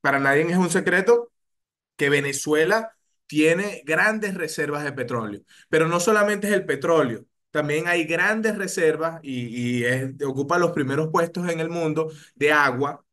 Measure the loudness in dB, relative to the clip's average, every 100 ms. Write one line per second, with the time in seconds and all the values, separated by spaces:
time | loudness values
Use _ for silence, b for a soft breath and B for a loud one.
0 | 2 2 4 2 2 2 2 2 2 2
1 | 4 2 2 _ _ _ _ _ _ -2
2 | 2 2 0 -4 0 2 4 2 -2 _
3 | _ _ _ 2 4 4 -2 -8 -4 0
4 | 2 0 -4 -4 -6 -4 -4 -4 -6 -6
5 | -4 -4 -6 -10 b b b 2 2 2
6 | 2 2 2 0 0 -2 0 -4 2 2
7 | 2 -4 -12 _ _ -4 -2 -2 0 0
8 | 0 0 0 0 -2 -4 -6 0 0 2
9 | -4 -6 -8 -8 -6 -4 -2 0 0 -2
10 | -4 -6 -4 -2 0 2 2 0 -2 -2
11 | 0 -2 -2 -4 -4 -4 -4 -2 -2 -2
12 | -4 B B _ 2 4 2 0 -4 -6
13 | _